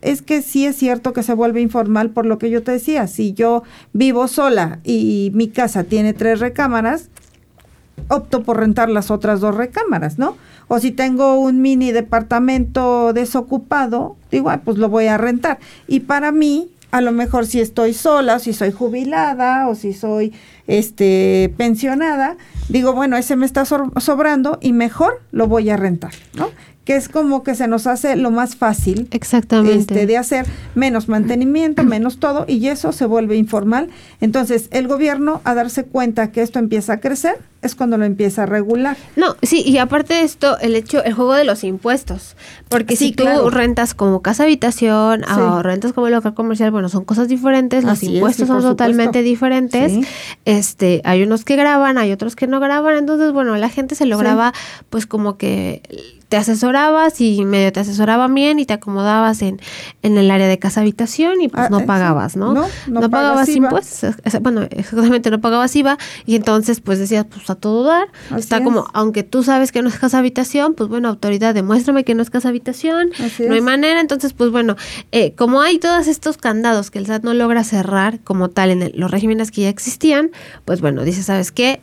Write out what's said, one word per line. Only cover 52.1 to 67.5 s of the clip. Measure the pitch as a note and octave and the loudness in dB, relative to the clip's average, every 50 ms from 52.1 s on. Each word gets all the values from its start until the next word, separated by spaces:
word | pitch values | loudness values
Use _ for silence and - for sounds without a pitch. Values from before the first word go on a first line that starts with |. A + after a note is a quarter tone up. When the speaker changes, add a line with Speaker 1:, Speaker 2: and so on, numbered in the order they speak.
| G3 | -2
Speaker 2:
otros | G3 A3+ A#3 - | -2 -4 -8 -6
que | - C4 | -4 -2
no | B3+ C4 C4+ | -2 0 0
graban, | C#4 C#4 C#4+ D4 D4+ D#4 D4+ | 0 0 0 0 2 2 2
entonces, | D4 D4 C#4+ D#4 D4+ D#4 D4+ C#4 | 2 2 0 0 2 2 0 0
bueno, | C#4 C4 A#3 G#3+ | 0 0 0 0
la | G#3 G#3+ A#3 | 0 -2 -2
gente | - C#4 C4+ C4 D4 | -2 -4 -6 -4 -2
se | - D4 | -2 0
Speaker 1:
Sí. | B3 | 0
Speaker 2:
lograba, | G#3 G#3 A#3+ A3 G#3+ A3 A#3 B3 B3 - - - - - - _ | 0 2 2 2 2 2 2 0 -2 -4 -10 -16 -18 -20 -14 _
pues, | - A3+ G#3+ | -6 -6 -4
como | - - G#3+ G#3 G#3 G3+ | -4 -4 -4 -2 -4 -4
que | G3+ G#3 F#3+ G3 G3 F#3 - E2+ - - - - - - B2 - - _ - | -4 -4 -4 -2 -2 -4 -4 -6 -10 -12 -18 -20 -20 -20 -20 -20 -20 _ -2
te | G#3+ | 0
asesorabas | G#3 G#3 A3+ A3+ G#3+ B3 B3 B3+ C#4 D4 D#4 D#4 D#4+ D#4+ D#4+ D#4 - | 0 2 0 0 0 2 2 2 4 4 4 4 4 4 2 2 2
y | A#3+ A3 G#3 G3+ G3 | 2 2 2 2 0
medio | G3 G3+ G3 G3 G3 G3 | 2 2 2 2 2 2
te | G3 | 0
asesoraban | G3+ G3+ G3+ G3+ G#3+ G#3+ A3+ A#3+ B3+ B3+ C4+ | -2 -2 0 0 2 2 4 2 2 2 2
bien | C#4 C#4+ D4 D4+ D4+ | 2 2 2 2 2
y | C4+ | 0
te | - G#3 | -2 -4
acomodabas | G#3 - G#3 G3 G3 G3 G#3 G#3+ A3 A3+ A3 A3 G#3+ G3+ | -6 -6 -6 -4 -2 0 2 2 4 4 2 2 0 -2
en, | F#3+ F#3+ F#3+ - - - - - - - _ - | -4 -4 -6 -10 -16 -16 -16 -16 -18 -10 _ 0
en | G#3+ G#3 | 2 4
el | G3+ G3 G3 | 4 6 6
área | G3 F#3+ F#3+ | 4 4 4
de | F#3+ F#3+ F#3 | 2 2 0
casa | - G3 - G#3+ | 0 -2 0 2
habitación | G#3+ G#3+ G3+ - A#3 A3+ - - D#4+ F4 F#4+ F#4 | 2 0 0 0 -4 -4 -2 0 0 2 2 2
y, | E4+ B3 | 0 0
pues, | - A#3 B3 | 0 0 0
Speaker 1:
Ah, | A3+ | 2
Speaker 2:
no | G3+ G3+ | 2 2
Speaker 1:
eh, | |
sí. | - - | 2 2
Speaker 2:
pagabas, | G3 F#3+ F3+ E3+ D#3 C#3+ F#2+ D#3+ - | 2 2 2 2 2 0 0 -2 -4
¿no? | F#3+ G3 A3 A3 | -2 -2 0 2
Speaker 1:
No, | C#4 E4 F#4+ - - - | 0 0 -2 -4 -8 -8
no | C4+ A#3 A#3 | -6 -2 0
Speaker 2:
No | |
Speaker 1:
pagas | A#3 A3+ | 0 2
Speaker 2:
pagabas | A#3+ C4+ C#4+ C#4+ C#4 C4+ C4+ C#4+ | 2 2 2 2 4 2 2 4
Speaker 1:
iva. | D4+ C4+ C4 | 4 4 4
Speaker 2:
impuestos, | C4 C4+ F#4 G4+ - - - - | 2 2 0 -2 -4 -8 -6 -4
es-, | G#3 A3 - - A3 G#3+ | -4 -4 -4 -4 -4 -2
es-, | G#3 | 0
bueno, | A3 B3+ A#3 G#3+ G3+ - | 0 0 0 0 -2 -4
exactamente, | - - G3+ - A3 A3+ A3+ A#3 B3 A#3+ A#3+ A3+ G#3+ | -6 -8 -8 -4 0 2 4 4 4 2 2 0 0
no | A3 | 0
pagabas | A3 A#3 A3+ A#3+ B3 B3 - | 0 0 2 2 2 2 2
iva | D4 C4+ C#4 C#4+ - - - - - - | 2 2 2 0 -2 -4 -12 -16 -10 -4
y | A3+ A3+ | 0 0
entonces, | A3+ G#3 A3+ G#3+ G#3+ G#3+ A3+ A#3 A3+ | 0 2 2 2 2 2 0 -2 -2
pues, | - G3 F#3+ F#3+ | -2 -2 -2 -2
decías, | G3 G3 A3 G#3+ G#3+ G#3+ | 0 0 0 0 -2 -2
pues, | - G3 - - | -8 -12 -8 -8